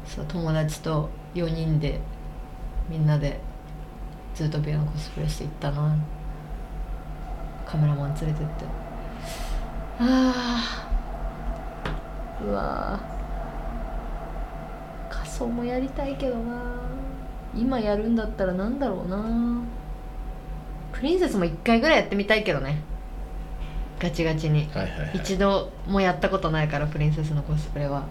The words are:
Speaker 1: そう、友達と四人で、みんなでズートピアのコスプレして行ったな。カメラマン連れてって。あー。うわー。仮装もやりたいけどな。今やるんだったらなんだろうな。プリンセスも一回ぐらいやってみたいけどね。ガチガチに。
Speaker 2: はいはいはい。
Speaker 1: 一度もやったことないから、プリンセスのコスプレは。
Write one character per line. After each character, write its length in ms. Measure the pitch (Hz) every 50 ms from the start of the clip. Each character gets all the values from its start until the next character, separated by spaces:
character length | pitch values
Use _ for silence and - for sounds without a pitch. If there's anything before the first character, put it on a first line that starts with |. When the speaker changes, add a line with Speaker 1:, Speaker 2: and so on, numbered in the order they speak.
| -
Speaker 1:
そ 160 | - - 185
う、 40 | 160
友 260 | 151 - 175 165 156
達 280 | 156 160 156 151 - -
と 280 | - 160 160 151 151 - - - - -
四 160 | - 175 170 165
人 300 | 160 165 160 160 156 147
で、 220 | 151 139 - - - - - - - - - - - - - - - - - - - -
み 80 | 160 156
ん 80 | 156
な 120 | 151 151 143
で 220 | 143 139 - - - - - - - - - - - - - - - - - - - - -
ズ 100 | - 160
ー 60 | 151
ト 80 | 160 151
ピ 140 | 151 147
ア 60 | 151 151
の 60 | 151
コ 140 | 151 - 151
ス 120 | - -
プ 100 | - 147
レ 80 | 151 156
し 100 | - -
て 60 | 131
行 60 | 151
っ 20 | - -
た 100 | - 143
な。 260 | 143 147 151 151 151 151 151 151 - - - - - - - - - - - - - - - - - - - - - - - - - - - - - - -
カ 140 | - - 156
メ 80 | 151
ラ 80 | 147 147
マ 140 | 139 143 143
ン 60 | 147
連 100 | - 160
れ 0 |
て 60 | 156
っ 20 | 151
て。 300 | - 151 151 - - - - - - - - - - - - - - - - - - - - - - - - - - - - - -
あ 880 | 240 247 262 262 262 254 247 247 247 240 240 233 233 - - - - - - - - - - - - - - - - - - - - - - - - - - - - - - - - - - -
ー。 40 | 214
う 80 | 202
わ 480 | 101 98 - 71 65 55 - 52 202 202 - - - - - - - - - - - - - - - - - - - - - - - - - - - - - - - - - - - - - - - - - -
ー。 60 | -
仮 160 | - - -
装 160 | - - 254
も 180 | 233 233 240 240
や 140 | 240 247 254
り 100 | 262 269
た 180 | - 311 277
い 100 | 277 277
け 120 | - 277 254
ど 60 | 240
な。 440 | 233 226 233 240 240 247 247 247 247 247 254 254 269 269 269 262 - - - - - - - -
今 220 | 202 233 269 269 240
や 180 | 214 208 202
る 120 | 208 220 226
ん 80 | 233
だ 80 | 226 214
っ 80 | 214
た 120 | - - 196
ら 80 | 185
な 160 | 180 185 196 226
ん 120 | 262 285
だ 80 | 277 233
ろ 160 | 190 180 -
う 20 | 175
な。 540 | 190 208 220 226 226 233 233 240 240 240 240 233 233 - - - - - - - - - - - - - - - - - - - - - - -
プ 100 | - -
リ 120 | 240 294 359
ン 60 | 370
セ 80 | 359 277
ス 80 | -
も 80 | 202 175
一 100 | 170 156 - -
回 160 | 240 226 226
ぐ 80 | 220 214
ら 60 | 214
い 40 | 226
や 40 | 196
っ 40 | -
て 80 | 196
み 100 | 202 202
た 80 | 202 220
い 80 | 214
け 100 | - 196
ど 80 | 156 135
ね。 220 | 135 135 151 151 - - - - - - - - - - - - - - - - - - - - - - - -
ガ 100 | 175 175
チ 140 | 160 - 165
ガ 100 | 160 156
チ 160 | 151 160 156
に。 180 | 151 151 - - -
Speaker 2:
は 80 | 104
い 80 | 95 92
は 60 | -
い 40 | -
は 60 | 147
い。 40 | 151 180
Speaker 1:
一 240 | 185 - - 196 180
度 320 | 202 196 196 175 - - - - -
も 140 | - 196 196
や 120 | 190 180
っ 60 | 170 156
た 100 | 202 185
こ 100 | 190 190
と 120 | 180 160
な 120 | 156 156 151
い 40 | 151
か 120 | - 143
ら、 60 | 147 151
プ 100 | - 156
リ 80 | 151
ン 60 | 151
セ 100 | - 160
ス 80 | 151 151
の 120 | 151 147
コ 140 | - - 151
ス 120 | 151 - -
プ 100 | - 143
レ 80 | 143
は。 180 | 139 139 139 139 -